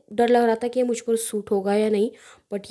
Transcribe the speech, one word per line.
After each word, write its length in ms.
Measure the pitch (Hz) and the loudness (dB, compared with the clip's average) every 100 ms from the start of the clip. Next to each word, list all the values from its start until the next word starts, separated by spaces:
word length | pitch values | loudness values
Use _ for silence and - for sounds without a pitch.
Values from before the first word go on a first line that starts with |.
| _ | _
डर 160 | 214 240 | 0 4
लग 140 | 240 | 4
रहा 120 | 233 226 | 4 0
था 120 | 240 | -2
कि 120 | 240 | -2
ये 40 | |
मुझ 160 | 247 226 | -2 -2
पर 160 | - 226 | -2 -2
सूट 360 | - 214 202 | -2 -8 -2
होगा 240 | 196 196 202 | -2 0 0
या 140 | 214 | 2
नहीं, 220 | 208 226 - - - _ | 0 -2 -4 -20 -20 _
but 120 | 202 202 | -12 0